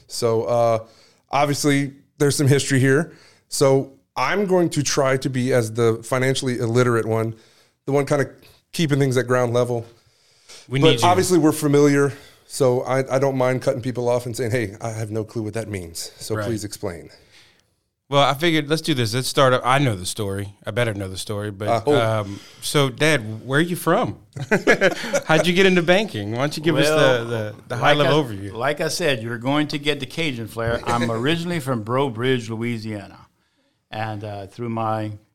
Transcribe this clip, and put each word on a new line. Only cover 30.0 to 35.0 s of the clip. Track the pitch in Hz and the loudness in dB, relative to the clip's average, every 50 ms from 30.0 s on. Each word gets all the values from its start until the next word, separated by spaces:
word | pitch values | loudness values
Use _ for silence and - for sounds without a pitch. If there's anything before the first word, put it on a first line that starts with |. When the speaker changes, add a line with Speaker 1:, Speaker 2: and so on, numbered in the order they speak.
Speaker 3:
the | 131 | -6
Cajun | - - - 165 156 127 117 113 104 | -8 -6 -4 -4 -4 -4 -6 -8 -8
flair. | - 117 113 117 117 120 | -6 -4 -2 -2 -2 -2
Speaker 2:
<laughs> | - | -2
Speaker 3:
I'm | 123 120 117 120 117 | -2 -2 0 0 -2
originally | 113 113 120 147 165 170 170 175 175 165 | -2 -2 0 0 -2 -2 -2 -4 -6 -4
from | 123 135 131 113 | -4 -4 -4 -4
Breaux | 104 110 123 131 143 139 | -4 -2 -2 -2 -2 -2
Bridge, | 110 110 120 131 131 123 110 107 | -4 -2 -2 0 0 -2 -2 -6
Louisiana. | 113 107 117 120 120 113 110 110 107 101 98 95 90 - - _ _ _ _ _ _ _ _ _ _ _ _ _ | -8 -6 -6 -6 -6 -6 -8 -8 -10 -10 -12 -14 -20 -20 -20 _ _ _ _ _ _ _ _ _ _ _ _ _
And, | - 107 110 110 107 104 107 | -10 -8 -8 -8 -8 -10 -10
uh, | 107 101 101 98 95 | -10 -12 -12 -14 -14
through | - - 120 117 | -12 -10 -8 -6
my | 113 113 113 110 110 110 | -6 -4 -2 -2 -2 -4